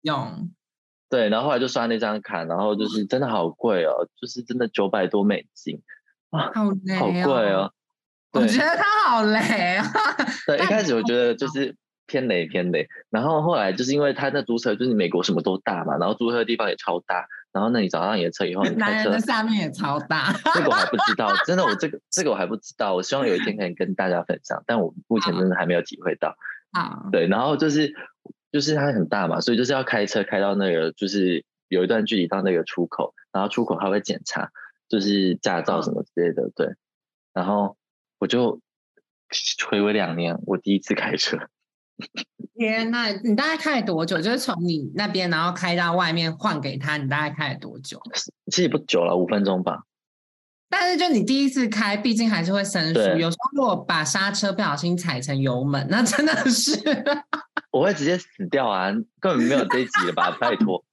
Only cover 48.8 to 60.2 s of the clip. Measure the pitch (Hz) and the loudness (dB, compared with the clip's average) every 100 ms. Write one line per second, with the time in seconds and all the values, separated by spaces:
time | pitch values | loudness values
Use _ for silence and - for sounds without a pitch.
48.8 | - 87 87 90 90 107 98 92 90 85 | 0 2 4 2 2 2 2 0 -2 -4
49.8 | - _ _ _ _ _ _ _ _ 370 | -12 _ _ _ _ _ _ _ _ 0
50.8 | 359 339 359 247 180 269 277 269 233 208 | 2 2 2 2 2 2 2 2 0 0
51.8 | 214 208 233 220 226 190 170 196 196 185 | 0 0 0 2 2 2 0 0 0 -2
52.8 | 160 165 101 170 165 170 - 277 247 180 | 2 2 4 4 2 0 -2 2 0 0
53.8 | - 165 147 196 196 208 202 196 185 143 | 0 -2 0 0 0 0 -2 0 -2 0
54.8 | 175 175 170 127 139 139 135 123 139 139 | 0 -2 -2 -4 -4 0 0 0 0 -2
55.8 | 139 208 233 285 311 311 262 233 277 311 | 0 2 2 2 2 2 2 2 0 0
56.8 | 302 285 285 294 - 311 - - _ - | 0 0 0 -4 -4 -10 -8 -12 _ 2
57.8 | 180 165 147 180 - - 185 139 120 95 | 2 2 0 0 -4 -10 -2 0 2 0
58.8 | 92 107 - _ 190 135 120 269 - 127 | 0 -2 -4 _ 0 2 4 2 2 0
59.8 | 127 - - 82 | 0 0 0 0